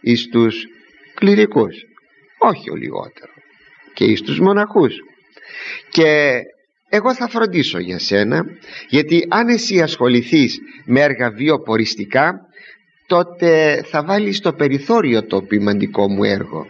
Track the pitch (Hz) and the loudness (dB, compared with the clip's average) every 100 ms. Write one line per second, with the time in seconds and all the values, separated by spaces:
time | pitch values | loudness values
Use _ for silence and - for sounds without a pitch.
0 | 120 117 - 117 113 107 - - _ _ | 0 0 0 0 0 -2 -12 -20 _ _
1 | _ - 202 202 - - 110 - - _ | _ 0 2 4 4 2 0 -4 -20 _
2 | _ _ _ _ 440 185 - - - - | _ _ _ _ 0 0 -8 -10 -10 -10
3 | - - - _ _ _ _ _ - - | -12 -18 -20 _ _ _ _ _ -20 -2
4 | 107 110 - 143 185 202 208 208 139 - | 0 0 -2 0 2 2 0 2 2 0
5 | - _ _ _ - - - - - - | -20 _ _ _ -20 -18 -16 -16 -6 2
6 | 160 151 147 123 - _ _ _ _ 208 | 4 4 2 0 -6 _ _ _ _ -2
7 | 208 254 233 233 220 175 135 90 90 90 | 0 -4 -6 -2 -2 0 -2 -4 -8 -8
8 | - 101 104 143 - - - - - 139 | -2 0 0 -2 -4 -12 -20 -20 -2 -2
9 | 151 170 170 190 233 240 233 190 156 - | 2 0 0 0 0 0 0 0 0 0
10 | 123 120 117 160 123 - - - - 127 | 2 2 2 2 2 -2 -16 -20 0 2
11 | 147 131 123 107 147 139 - 110 110 - | 2 0 -4 -2 -2 -2 0 -2 -2 -6
12 | 101 131 - 190 _ - - - _ _ | -2 0 0 -2 _ -20 -20 -20 _ _
13 | _ 175 175 175 170 160 156 147 - 156 | _ 0 0 0 2 4 4 0 -4 -6
14 | 151 202 208 202 185 143 147 139 139 233 | -2 -2 -2 -2 -4 0 0 0 0 0
15 | 165 117 104 98 95 104 104 104 104 - | 2 0 0 -4 -2 -2 0 -2 -2 -2
16 | 101 98 104 98 - - - | -2 0 -2 -2 -6 -10 -14